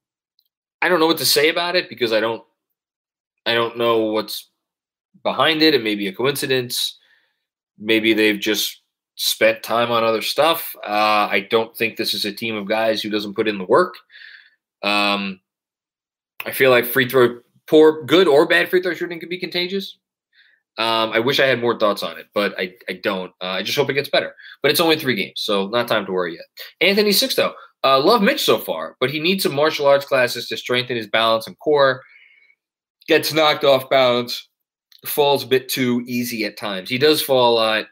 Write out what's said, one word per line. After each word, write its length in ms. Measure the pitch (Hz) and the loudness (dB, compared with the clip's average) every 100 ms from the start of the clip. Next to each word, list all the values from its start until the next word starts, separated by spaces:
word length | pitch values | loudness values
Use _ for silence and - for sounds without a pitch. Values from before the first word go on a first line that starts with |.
| _ _ _ _ _ _ _ - | _ _ _ _ _ _ _ -6
I 80 | 160 | 0
don't 120 | 175 | 2
know 60 | 160 | 2
what 120 | 160 | 0
to 80 | 131 | 0
say 220 | 147 151 | 2 2
about 260 | 165 175 | 0 -4
it 140 | 175 170 | -4 -6
because 240 | 117 117 | -4 -2
I 80 | 110 | 0
don't, 240 | 113 113 - _ _ _ _ _ _ _ _ _ | -2 -4 -12 _ _ _ _ _ _ _ _ _
I 100 | 110 | -4
don't 220 | 117 117 117 | -2 -2 -2
know 220 | 117 113 110 | 0 2 0
what's 380 | 107 98 - - _ _ _ _ _ _ _ | -2 -6 -10 -16 _ _ _ _ _ _ _
behind 380 | 151 151 147 156 | -6 0 0 2
it. 120 | 160 | 2
It 80 | 139 | 2
may 140 | 107 104 | 0 -4
be 100 | 98 | -6
a 80 | |
coincidence. 800 | 95 131 139 135 131 123 - - - _ _ _ _ _ _ _ - | -4 -4 -2 -2 -2 -4 -6 -6 -8 _ _ _ _ _ _ _ -12
Maybe 320 | 107 110 110 | 0 2 2
they've 280 | 107 107 101 | 2 2 0
just 420 | 107 101 - - _ _ _ | -2 -2 -4 -8 _ _ _
spent 480 | - - - 113 110 | -8 -6 2 2 0
time 300 | - 113 120 | -2 -2 0
on 100 | 117 | 0
other 200 | 113 110 | 0 0
stuff. 520 | - - 156 160 - - | -2 0 0 0 -6 -12
Uh, 440 | - 104 107 107 101 | -6 0 2 2 2
I 160 | 104 98 | -2 0
don't 280 | 113 110 - | -2 -2 -4
think 200 | 113 101 | -6 -4
this 160 | 104 | -6
is 120 | 101 | -4
a 80 | 104 | -6
team 240 | 98 113 107 | -6 -6 -6
of 100 | 98 | -4
guys 340 | 107 113 107 | -2 0 -2
who 100 | 110 | -4
doesn't 240 | 107 104 | -6 -6
put 120 | 98 110 | -4 -4
in 120 | 101 | -4
the 60 | |
work. 300 | 92 139 180 - _ - - - _ _ _ - | 0 2 2 -6 _ -20 -20 -20 _ _ _ -8
Um, 580 | 101 104 101 101 98 92 _ _ _ _ _ _ _ _ _ - | -4 0 0 -2 -6 -12 _ _ _ _ _ _ _ _ _ -14
I 60 | 110 | -8
feel 220 | - 135 | 2 4
like 120 | 123 | 4
free 240 | 117 135 123 | 2 -2 2
throw, 320 | 131 123 123 _ _ - | 4 4 2 _ _ 4
poor, 360 | 156 156 156 | 8 8 6
good 220 | 131 165 175 | 2 4 6
or 200 | 139 165 | 6 6
bad 220 | 170 170 | 2 2
free 140 | 185 | 0
throw 120 | 180 | 0
shooting 260 | 160 170 170 | -4 -8 -10
can 80 | 165 | -10
be 100 | 180 | -10
contagious. 600 | 170 175 180 196 196 - _ _ _ _ _ _ _ - | -6 -6 -4 -6 -8 -18 _ _ _ _ _ _ _ -4
Um, 360 | 113 113 110 | -2 0 0
I 80 | 113 | 0
wish 180 | 120 139 | 0 2
I 80 | 135 | 2
had 140 | 123 | 2
more 180 | 120 101 | 0 0
thoughts 240 | 107 98 | 0 0
on 160 | 87 80 | -6 -10
it, 80 | - | -8
but 180 | 104 101 95 | -2 -2 -2
I, 160 | 92 - - | -8 -8 -12
I 60 | |
don't. 380 | 92 107 95 - - | -6 -4 -4 -8 -10
Uh, 60 | 92 | -8
I 160 | 92 | -6
just 160 | 107 - | -6 -2
hope 120 | 131 | -2
it 40 | |
gets 140 | 139 139 | -2 -2
better. 260 | 175 - - - - | -2 -4 -12 -20 -4
But 100 | 147 | -2
it's 80 | 143 | 2
only 180 | 165 156 | 2 2
three 160 | 131 | 0
games, 260 | 107 71 - | -4 -4 -8
so 280 | - 101 98 | -4 -2 -2
not 200 | 120 117 | -2 0
time 180 | 110 95 | -2 -2
to 60 | |
worry 220 | 92 87 | -4 -4
yet. 120 | 85 - - - - | -8 -18 -20 -16 -2
Anthony 300 | 175 196 208 | 0 2 2
Sixto, 420 | 196 262 - 95 - - - | 2 0 0 -2 -4 -20 -4
uh, 160 | 135 135 | 2 4
"Love 220 | 160 226 | 4 4
Mitch 200 | 208 311 | 2 0
so 160 | - 110 | 0 0
far, 380 | - 82 80 - | 0 -8 -8 -4
but 100 | 127 | -4
he 80 | 151 | -2
needs 260 | 165 196 | -2 0
some 100 | 190 | -2
martial 320 | 143 156 151 139 | 0 0 2 4
arts 180 | 139 | 2
classes 440 | - 135 123 120 - | 2 0 0 -4 -8
to 80 | 110 | -10
strengthen 400 | - 123 127 120 | -4 -2 -2 -6
his 120 | 104 | -2
balance 380 | 113 113 113 104 | 0 2 0 -2
and 100 | 92 | -8
core. 440 | 156 147 135 127 - _ _ _ _ _ _ _ _ _ - | 0 2 2 -2 -10 _ _ _ _ _ _ _ _ _ 0
Gets 240 | 156 151 | 0 2
knocked 320 | 151 151 143 | 0 0 2
off 260 | 143 131 - | 2 2 2
balance, 580 | 135 127 123 120 - - _ _ _ _ _ | 2 4 2 -2 -10 -14 _ _ _ _ _
falls 380 | - - 147 139 | -8 0 2 2
a 60 | 120 | 0
bit 200 | 127 127 | -2 -2
too 360 | 139 123 123 120 | -2 0 -2 -2
easy 380 | 123 120 117 | -6 -6 -6
at 120 | 104 - | -8 -8
times." 320 | 107 95 92 | -10 -8 -6
He 100 | 127 | 0
does 220 | 151 151 | 2 2
fall 340 | - 131 120 | 2 4 4
a 20 | 117 | 4
lot. 300 | 110 107 - | 2 0 -4